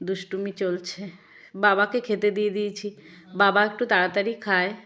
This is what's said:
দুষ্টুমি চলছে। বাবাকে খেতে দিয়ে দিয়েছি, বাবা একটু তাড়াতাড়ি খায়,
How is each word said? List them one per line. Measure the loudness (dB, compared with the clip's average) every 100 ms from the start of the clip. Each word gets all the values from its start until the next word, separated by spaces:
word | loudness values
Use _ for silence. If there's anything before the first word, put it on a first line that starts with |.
দুষ্টুমি | -6 -6 -6 -6 -6
চলছে। | -4 -4 -4 -6 -12 -14 -16 _ -20 -18 0
বাবাকে | 2 4 2 0
খেতে | -2 0 0
দিয়ে | 2 0
দিয়েছি, | 0 -4 -6 -10 -12 -18 -20 -14
বাবা | 2 4 6 2
একটু | 0 0
তাড়াতাড়ি | 2 2 0 -2
খায়, | -4 0 2 2 -4